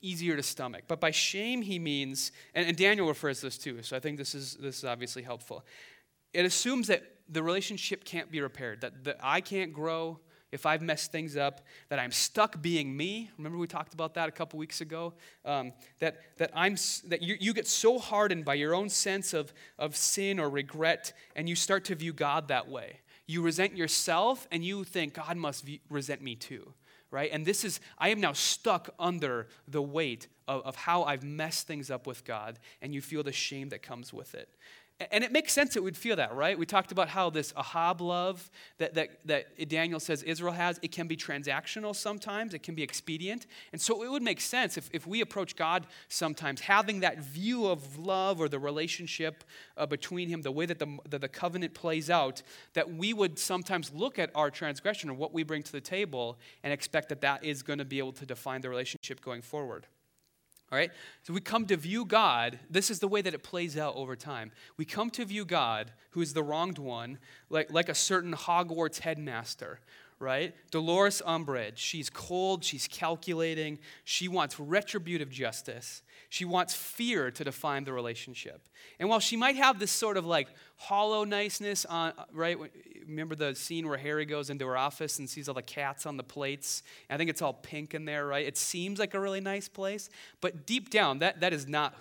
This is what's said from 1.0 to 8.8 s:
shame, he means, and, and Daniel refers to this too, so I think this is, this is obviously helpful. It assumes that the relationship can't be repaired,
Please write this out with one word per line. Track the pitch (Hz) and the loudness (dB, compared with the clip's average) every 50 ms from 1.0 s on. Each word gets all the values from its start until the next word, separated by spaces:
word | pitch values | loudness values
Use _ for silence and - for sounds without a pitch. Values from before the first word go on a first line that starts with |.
| 170 160 | 2 2
shame, | 156 - - - - 196 214 240 254 247 | 4 4 2 2 2 0 0 0 0 0
he | 208 202 185 | 0 -2 -2
means, | 170 165 151 143 139 139 135 135 135 - - - - - - - | -2 0 0 0 0 0 -2 -2 -2 -2 -4 -6 -10 -12 -4 0
and, | 160 175 | 0 2
and | 170 165 | 2 4
Daniel | 170 190 202 214 202 175 | 6 6 6 6 6 4
refers | 156 139 - 156 143 131 - | 2 2 2 0 -2 -2 -2
to | 139 | -4
this | 127 - - | -8 -8 -8
too, | - 143 120 117 117 | -8 -8 -8 -8 -6
so | - 131 | -6 -4
I | 127 | -4
think | 139 151 147 | -4 -4 -6
this | 143 135 - - | -6 -6 -6 -6
is, | 139 135 131 - | -6 -8 -10 -10
this | - 139 135 131 - | -8 -8 -8 -8 -6
is | 139 | -4
obviously | 127 120 120 123 117 - 131 | -4 -4 -4 -6 -6 -8 -8
helpful. | 120 120 120 120 - - - - - - - - - - - - _ _ _ _ _ _ - | -8 -8 -10 -10 -10 -12 -12 -12 -14 -16 -20 -20 -20 -20 -20 -20 _ _ _ _ _ _ 2
It | 175 180 | 4 4
assumes | 180 - - - 240 269 247 214 | 4 4 2 2 2 2 2 4
that | 208 185 - - - - _ _ - | 4 2 2 2 -4 -20 _ _ -4
the | 156 160 160 | -2 0 2
relationship | 165 180 196 196 - 208 185 - - 196 - - | 2 2 2 0 -2 -4 -4 -4 -4 -4 -4 -6
can't | - - 170 - - | -6 -6 -6 -6 -4
be | 160 147 | -4 -4
repaired, | 143 127 - - 127 117 104 110 | -4 -4 -6 -6 -8 -8 -6 -6